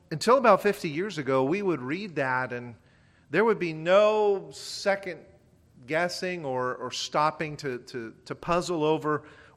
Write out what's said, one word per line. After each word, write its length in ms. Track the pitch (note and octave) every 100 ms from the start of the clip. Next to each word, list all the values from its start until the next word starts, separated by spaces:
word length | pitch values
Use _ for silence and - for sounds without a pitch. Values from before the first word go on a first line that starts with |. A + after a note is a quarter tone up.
| _
until 260 | D#3 - C4
about 240 | A#3+ G3
fifty 300 | G3+ G3 F3
years 260 | D3 G#3 D#3
ago, 280 | C3 C3+
we 180 | C3 G3
would 180 | G3+ D#3
read 360 | B2 E3+ G#3 D3+
that, 360 | C3 B2+ B2+
and 220 | B2 B2 A2+ _ _ _ _ _
there 140 | D3+
would 140 | A3+ F#3+
be 140 | F3
no 800 | D#3+ E3 F#3+ G#3+ A3 G#3 G3 D#3+
second 720 | D3 - - G3+ G3 F#3 D#3 - - _ _ _ - B2
guessing 560 | D#3 F3 F3 F#3 F3+
or, 320 | D3 B2+ B2+ B2
or 160 | B2
stopping 640 | - - D#3+ D3+ D#3 D#3+ D3
to, 220 | C#3+ B2
to, 360 | B2 B2+ A2+ -
to 120 | - C#3
puzzle 480 | - E3+ D#3+ F3
over 400 | D3+ D#3 D3 D3 - - -